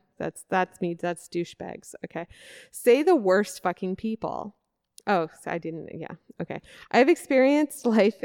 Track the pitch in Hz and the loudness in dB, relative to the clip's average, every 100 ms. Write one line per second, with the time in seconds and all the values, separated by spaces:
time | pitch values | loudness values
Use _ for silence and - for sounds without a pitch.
0 | _ - 165 - - 190 180 - 175 170 | _ -8 -8 -8 -4 -2 -2 -4 -6 -6
1 | 175 165 - 170 170 - 143 - - - | -6 -8 -8 -8 -8 -10 -14 -14 -18 -18
2 | - 165 170 - - - - - 247 254 | -14 -12 -14 -18 -20 -20 -20 -2 4 6
3 | 302 320 196 185 208 - 185 175 185 190 | 6 4 4 2 2 -4 -6 -4 -6 -6
4 | 220 220 - - 208 - _ _ _ _ | -6 -6 -8 -8 -10 -14 _ _ _ _
5 | - 190 160 - - 170 160 160 156 - | -2 0 -2 -8 -8 -8 -8 -12 -12 -12
6 | 156 160 _ - - 165 - - - 226 | -12 -14 _ -12 -10 -10 -14 -20 0 4
7 | 262 339 - 262 262 294 302 - 247 220 | 4 2 2 2 4 4 0 -2 0 4
8 | 202 - | 2 0